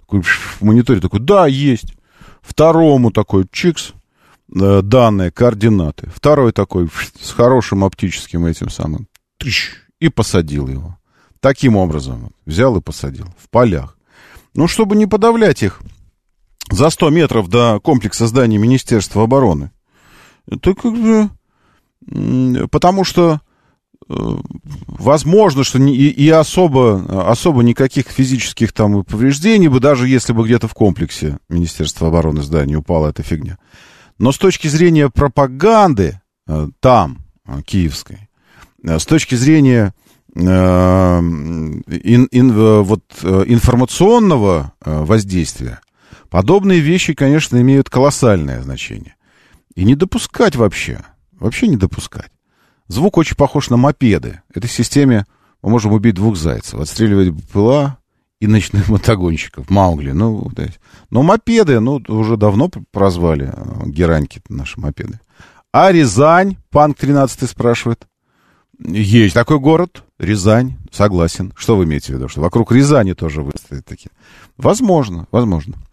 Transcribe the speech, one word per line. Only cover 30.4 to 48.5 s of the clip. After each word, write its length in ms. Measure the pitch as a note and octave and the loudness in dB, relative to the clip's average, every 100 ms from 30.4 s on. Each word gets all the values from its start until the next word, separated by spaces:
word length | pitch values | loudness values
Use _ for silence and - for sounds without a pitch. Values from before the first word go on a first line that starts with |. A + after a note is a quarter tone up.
где-то 220 | A2+ A#2+ A2 | 0 0 -2
в 60 | |
комплексе 640 | - G#2+ F#2+ E2+ - D#2 C#2+ _ | 0 0 0 -6 -6 -8 -8 _
Министерства 600 | E2+ E2+ - D2+ - E2 | -4 -4 -4 -8 -4 -2
обороны 340 | E2 D#2+ D2+ | 0 0 -4
здания 340 | C#2+ D#2+ C#2 D2+ | -4 -2 -2 -4
упала 320 | D2+ E2+ D2+ | -2 -2 -2
эта 140 | D2 | -6
фигня. 360 | E2 E2+ E2 E2+ _ _ - _ _ _ | -8 -8 -8 -14 _ _ -20 _ _ _
Но 140 | A#2 | -2
с 60 | C3+ | 2
точки 280 | F#3+ - D#3 | 0 0 -4
зрения 400 | D3+ F3 D#3+ C#3+ | 2 2 4 2
пропаганды, 1120 | - C#3+ - C#3 C3 F#3 A3+ G3 A#2 F2 F#2+ _ _ - | 0 0 0 -2 0 2 4 4 2 -2 -4 _ _ -8
э, 200 | D#2 D2+ - | -6 -6 -2
там, 380 | C3 A#2+ D#2+ B1 - _ - | 2 2 2 -6 -20 _ -14
э, 160 | C2+ | -14
киевской, 640 | - G2+ E2 C#2 - G2+ G#2 _ _ _ _ _ | -6 -2 -2 -4 -16 -20 -20 _ _ _ _ _
э, 160 | - D#2+ | -4 -4
с 80 | - | 0
точки 300 | D#3 - B2 | 0 0 0
зрения, 580 | C3 D#3 C3+ A#2+ G2+ - _ _ _ | 2 4 4 4 0 -4 _ _ _
э, 60 | - | -2
ин-, 1900 | F2+ F#2 F#2 F2+ F#2 F#2 F#2 F2 E2+ E2 D2 E2 D#2 D2+ - E2+ - A#2+ B2+ | 0 2 4 4 4 4 4 2 0 -4 -8 -8 -8 -10 -10 -10 2 2 4
ин-, 200 | B2 C3 | 4 2
э, 300 | G#2+ A2 G#2+ | 4 4 4
вот, 220 | F#2+ G2+ _ - | 2 -2 _ -10
э, 220 | F2 F#2+ G2 | -2 0 2
информационного, 1300 | A#2 - A#2+ B2+ - F#3 A#3+ G#3+ D3 G2+ E2+ C#2 _ | 2 2 2 0 2 4 4 4 2 2 0 -4 _
э, 200 | - D#2 | -8 -6
воздействия, 760 | D#2 A2 G2 F#2 D2+ - B1 A1+ _ _ _ - _ | 0 0 0 -4 -4 -8 -12 -14 _ _ _ -20 _
подобные 500 | F2+ G2 G3 G3 F3+ | -2 2 2 2 2
вещи, 340 | D3 F3+ - | 2 0 -2
конечно, 460 | D3+ C#3 D3+ D3+ B2 | -2 2 2 0 2
имеют 280 | B2 C#3 C3 | 4 2 2
колоссальное 720 | - C#3 - B2 G2 C#2+ | 2 0 2 2 2 -2